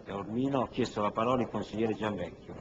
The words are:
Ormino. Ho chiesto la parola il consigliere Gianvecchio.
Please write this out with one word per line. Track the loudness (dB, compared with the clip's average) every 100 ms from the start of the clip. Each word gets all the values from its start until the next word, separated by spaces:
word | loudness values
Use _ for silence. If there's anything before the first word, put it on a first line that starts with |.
| -8
Ormino. | -6 -2 0 2 2
Ho | 2
chiesto | 0 0 2
la | 2
parola | 2 4 4
il | 2
consigliere | -2 -2 0 0
Gianvecchio. | 2 -2 -2 -6 -8 -12 -8